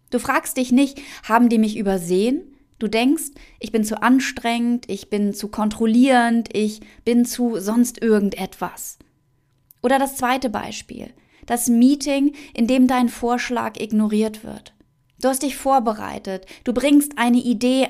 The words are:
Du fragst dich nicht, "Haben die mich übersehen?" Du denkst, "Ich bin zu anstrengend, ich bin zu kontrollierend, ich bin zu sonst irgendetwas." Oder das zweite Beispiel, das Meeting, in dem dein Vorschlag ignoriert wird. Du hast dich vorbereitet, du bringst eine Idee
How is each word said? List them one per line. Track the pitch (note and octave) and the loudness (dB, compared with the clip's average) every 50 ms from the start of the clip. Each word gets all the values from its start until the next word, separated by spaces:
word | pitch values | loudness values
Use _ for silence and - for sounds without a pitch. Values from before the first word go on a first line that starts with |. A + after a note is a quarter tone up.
| _ _ | _ _
Du | - A#3+ | -6 -4
fragst | - - C4 D#4+ - - - | -2 -2 -2 -2 -4 -4 -4
dich | C4 B3+ B3 | -4 0 2
nicht, | B3 C4+ C#4 C4+ - - - - - - - | 4 4 4 2 -2 -8 -18 -18 -18 -14 -2
"Haben | - A3 A#3 A#3+ A#3 | 0 4 4 4 4
die | A#3 A3 | 4 2
mich | A3 G#3+ G#3+ | 2 0 -2
übersehen?" | - G3 G3 F#3+ F#3 E3+ E3+ F3+ F#3 G#3+ B3 C#4 E4+ - - - _ _ _ _ - | -2 -2 -2 -2 -2 0 0 0 2 2 2 0 -2 -6 -10 -20 _ _ _ _ -8
Du | A3 | -6
denkst, | G#3 A3 A3 B3 C4+ D#4+ D#4+ - - - - - - _ - | -2 0 2 2 2 2 0 -2 -8 -14 -20 -20 -20 _ -18
"Ich | - - | -8 -4
bin | - A3+ | -2 -2
zu | G#3 G#3+ A3 - | -2 -2 -2 0
anstrengend, | - A#3+ C4 C4 C4+ C4+ C4 B3+ - A#3 A#3 A#3 A#3 A#3+ A#3+ A#3+ - - | 2 2 2 2 2 -2 -6 -6 -4 -4 -2 -2 -2 -2 -2 -4 -4 -8
ich | G3 G3 - - | -10 -10 -8 -6
bin | G#3+ G#3 G#3 G3+ G3+ | -2 -2 -2 -2 -2
zu | - G#3 G3+ | -4 -8 -8
kontrollierend, | - A3 G#3+ G#3+ - - A3+ A3 A3 A#3+ C4 C#4 B3+ A#3+ A#3 A#3 A#3 A#3 G#3+ - | -4 -4 -4 -2 -2 0 0 2 4 6 6 6 4 4 2 2 0 -2 -2 -2
ich | - G3+ G#3+ G#3+ G#3+ - - - - - _ | -4 -2 -2 -2 -4 -8 -16 -20 -20 -6 _
bin | A#3 A#3+ A#3+ A#3+ | 2 2 2 2
zu | A#3+ - B3 B3 A#3 A3+ E3+ | 0 0 -2 -2 -2 -2 -2
sonst | F#3+ G#3 A3 A#3+ A#3+ B3 - - | -4 0 2 2 2 2 0 -2
irgendetwas." | A3+ A3+ G#3+ G#3 G3+ G3 - - F#3+ - - - F3+ F3 - - - - - - _ _ _ _ _ _ _ _ _ _ _ _ _ _ _ _ | 0 2 2 4 2 0 -2 -6 -8 -10 -8 -8 -10 -10 -10 -12 -16 -16 -18 -20 _ _ _ _ _ _ _ _ _ _ _ _ _ _ _ _
Oder | - A#3+ C4+ C4 | 0 0 2 2
das | C#4 C4+ C4+ | 0 -2 -4
zweite | - B3+ A#3+ C4 C4+ C4+ A#3 | -4 -2 -2 -2 -2 -2 -4
Beispiel, | G#3 - - - G#3+ - - - - - - - - _ _ _ _ _ - | -6 -6 -8 -10 -12 -14 -14 -16 -16 -16 -16 -18 -20 _ _ _ _ _ -6
das | - A#3 A#3 - B3 | -4 -4 -2 0 2
Meeting, | A#3 A#3 B3 C4+ D4 C#4+ - D4+ C#4 C#4 C#4 D4 - - - - - | 4 6 6 6 4 2 0 -2 0 2 2 0 0 -4 -12 -12 -4
in | - A#3 A3 | -2 0 2
dem | B3+ C4+ B3+ | 4 4 4
dein | B3+ C4 B3 B3 A#3 | 4 4 2 0 0
Vorschlag | - - A#3+ A#3 B3 A#3+ - - A#3+ A#3 A3+ A3 G#3+ - | -2 -4 -4 -2 -2 -2 -4 -4 -4 -4 -4 -6 -8 -8
ignoriert | A3 G#3+ A3 G#3+ G#3+ G#3 G#3+ G#3+ A3 A3 G#3+ G#3+ - | -6 -2 0 0 0 0 0 0 0 -2 -4 -10 -14
wird. | - - - - - - _ _ _ _ _ _ _ _ - | -16 -16 -16 -18 -20 -20 _ _ _ _ _ _ _ _ -4
Du | - C4 | -2 -2
hast | C4 C4 | 0 -2
dich | D4+ C4+ C4 | -4 -6 -6
vorbereitet, | - - C4+ C4+ C4+ G#3+ A#3 G#3+ G#3+ G3 - - - - F#3+ F#3+ F#3 - - - - | -4 -2 0 2 2 2 0 -4 -4 -8 -12 -12 -10 -10 -10 -10 -10 -12 -16 -20 -8
du | - B3 | -6 -4
bringst | A3 B3 C4 C#4+ C#4+ C#4+ C#4+ - - - | -2 0 2 4 4 4 4 2 -2 0
eine | A#3 B3 A#3+ B3 | 2 2 2 2
Idee | - A#3+ A#3+ G#3 B3 B3+ C4 C4 B3+ | 2 0 -2 0 0 0 2 0 0